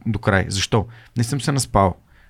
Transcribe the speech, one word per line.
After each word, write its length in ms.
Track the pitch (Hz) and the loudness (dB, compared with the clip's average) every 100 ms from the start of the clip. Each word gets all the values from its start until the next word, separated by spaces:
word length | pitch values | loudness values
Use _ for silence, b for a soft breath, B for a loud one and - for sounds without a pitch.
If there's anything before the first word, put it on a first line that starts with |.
| 113 | -6
до 140 | 101 | -2
край.“ 260 | - 98 - | 0 0 0
Защо? 380 | 95 - 113 - B B 120 | -2 0 0 -2 B B -4
Не 60 | |
съм 180 | 117 143 | -2 -2
се 100 | 156 | -2
наспал, 440 | 139 - 104 95 - b b b | -2 0 2 2 0 b b b